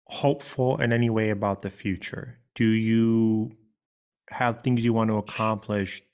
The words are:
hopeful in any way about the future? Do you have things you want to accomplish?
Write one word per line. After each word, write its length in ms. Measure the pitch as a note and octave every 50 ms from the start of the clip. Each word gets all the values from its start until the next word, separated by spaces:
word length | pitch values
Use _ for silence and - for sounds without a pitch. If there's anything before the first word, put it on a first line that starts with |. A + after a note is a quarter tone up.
| _
hopeful 720 | _ - - - C#3 C#3+ - - - - - B2+ B2+ C3+ -
in 140 | B2 A#2 A#2
any 160 | A#2 A#2+ A#2
way 200 | A2 A2 A2 G#2+
about 340 | G#2+ G2+ G#2 G2+ G2 - -
the 60 | G2
future? 720 | - - - G2+ F#2 F2 - - - - - A#2+ - - _ _ _
Do 100 | - A#2
you 840 | A2 A2 A2 A2 A2 A2+ A2+ A2+ A2+ A2+ A2+ A2+ A2 A2 A2 A2 G#2+ - - _ _ _ _ _ _ _ _ _ _ _ _ _ -
have 320 | - - C3 A#2+ A2+ -
things 220 | - C3 B2 A#2+ A2+
you 100 | A#2 A2+
want 160 | A2+ A2 A2
to 80 | A2 G#2+
accomplish? 840 | G2+ - - - A2 A2 A2 G#2 - - G#2 G#2 G2 F#2 - - - _